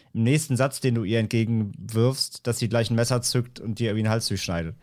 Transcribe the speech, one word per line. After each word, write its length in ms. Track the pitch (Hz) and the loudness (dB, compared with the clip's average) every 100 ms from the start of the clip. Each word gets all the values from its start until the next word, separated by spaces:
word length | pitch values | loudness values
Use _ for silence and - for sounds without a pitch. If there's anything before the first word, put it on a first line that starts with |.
| _ | _
im 80 | 113 | 0
nächsten 340 | 113 151 156 120 | 2 2 2 2
Satz, 240 | 135 - | 0 0
den 140 | 131 | 0
du 80 | 117 | 0
ihr 160 | 98 113 | 2 0
entgegenwirfst, 1300 | 107 117 113 113 104 82 101 110 120 131 - - - | 2 0 2 0 -2 -6 -4 2 2 2 -6 -4 -4
dass 140 | 113 | -2
sie 80 | 113 | 0
gleich 200 | 117 113 | 0 2
ein 40 | |
Messer 260 | 117 117 123 | 2 2 0
zückt 380 | - 127 120 - | 0 -2 -2 -6
und 220 | 113 104 | -8 -2
dir 80 | 117 | 0
irgendwie 160 | 107 | 0
den 60 | 110 | 2
Hals 180 | 113 - | 0 0
durchschneidet. 480 | 98 - 85 82 - | -4 -2 -4 -4 -10